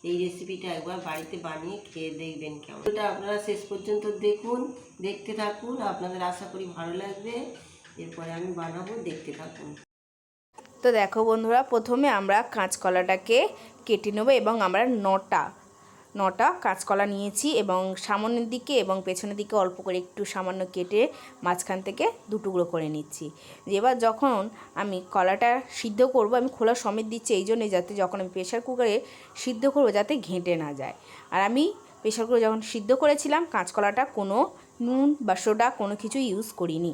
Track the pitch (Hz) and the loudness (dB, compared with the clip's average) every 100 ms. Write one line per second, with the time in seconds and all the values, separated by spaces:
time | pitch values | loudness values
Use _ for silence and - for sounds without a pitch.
0 | 170 175 180 - 190 185 180 165 170 180 | -4 -2 -4 -6 -10 -10 -8 -8 -8 -8
1 | 165 160 160 180 165 156 170 208 - 165 | -8 -10 -10 -10 -10 -10 -10 -10 -12 -10
2 | 160 156 160 156 156 151 147 143 214 214 | -10 -8 -10 -10 -10 -12 -14 -6 -4 -2
3 | 208 196 196 208 214 196 - 196 208 208 | -2 -4 -4 -4 -4 -6 -6 -8 -2 -2
4 | 208 196 208 208 226 247 277 254 - - | -2 0 0 0 -2 -4 -4 -10 -18 -8
5 | 190 - - 208 208 208 240 247 202 180 | -8 -6 -8 -4 -4 -6 -8 -6 -4 -4
6 | 180 180 180 - 202 190 180 170 170 180 | -6 -4 -4 -4 -10 -10 -10 -8 -8 -6
7 | 196 196 220 240 - - - - - - | -8 -10 -8 -8 -8 -12 -20 -20 -20 -16
8 | 165 165 165 165 185 170 165 170 185 226 | -14 -12 -10 -8 -8 -6 -8 -8 -8 -8
9 | 180 139 - 139 160 - 147 - - _ | -8 -10 -12 -12 -14 -16 -16 -16 -20 _
10 | _ _ _ _ _ - - - 247 226 | _ _ _ _ _ -20 -20 0 2 4
11 | 196 220 226 226 226 240 262 233 226 247 | 2 2 2 2 4 2 4 0 2 2
12 | 285 208 196 202 226 226 185 - 190 180 | 4 2 4 2 2 -2 -2 0 2 2
13 | 180 190 185 240 403 - - - - 208 | 2 0 4 4 4 -2 -20 -16 0 0
14 | 208 208 233 254 214 226 190 190 254 233 | 0 2 4 6 4 2 2 4 2 2
15 | 196 190 190 175 - - - - - - | 2 2 2 0 0 -8 -20 -20 -20 -20
16 | - 202 190 185 262 359 226 190 - 202 | -12 0 0 4 2 4 -2 -2 0 2
17 | 202 196 202 202 294 370 208 185 190 185 | 2 0 -4 -2 2 2 2 0 0 -4
18 | - 208 220 240 233 247 254 269 190 190 | -2 0 2 0 -2 -6 0 2 2 -2
19 | 185 185 208 202 208 220 185 185 190 180 | -2 -4 -6 -6 0 2 2 0 -4 -4
20 | 180 - 202 196 185 190 185 185 180 208 | -4 -8 -6 -4 -4 -4 -4 -4 0 2
21 | 269 - - - 175 180 - 190 190 196 | 2 0 -20 -6 -2 -2 -2 -4 -4 0
22 | 359 - - 214 196 180 175 175 156 151 | -2 -2 -6 -4 0 0 0 0 -2 -4
23 | 147 - 156 - - - - 196 240 254 | -8 -10 -12 -12 -20 -16 -2 2 4 4
24 | 226 220 277 220 214 - - - 202 185 | 2 4 2 2 -2 -10 -12 -6 -4 -4
25 | 185 202 185 202 240 247 262 - 226 208 | -2 2 2 4 4 2 -2 -8 -6 4
26 | 254 254 214 247 254 - 220 240 214 208 | 4 6 4 4 0 2 2 2 0 -2
27 | 220 226 226 202 190 226 214 185 180 202 | -4 -6 0 0 2 0 2 0 0 -2
28 | 180 202 185 190 185 233 240 247 240 214 | -2 0 -6 -6 -4 -4 -4 0 2 2
29 | - - - - 254 220 269 285 247 202 | -2 -20 -18 -8 -6 2 2 6 4 4
30 | 208 294 170 180 180 170 151 139 131 - | 2 -2 -2 -4 0 -2 -2 -6 -8 -10
31 | - - - 180 202 247 339 415 - - | -18 -20 -2 2 4 4 2 0 -16 -6
32 | 214 220 226 240 220 220 220 226 208 262 | -4 -2 2 4 4 2 -4 -6 2 4
33 | 302 294 285 302 339 214 180 - 202 220 | 6 4 2 0 2 -2 -2 2 2 2
34 | 269 - 196 208 - - - - 240 262 | -2 -2 0 2 2 -2 -20 -6 0 4
35 | 285 294 214 185 226 214 302 - 202 208 | 4 2 0 2 2 4 2 2 -4 -4
36 | 220 269 254 190 220 - 175 160 170 | -4 -2 0 -2 -6 -4 -2 0 -2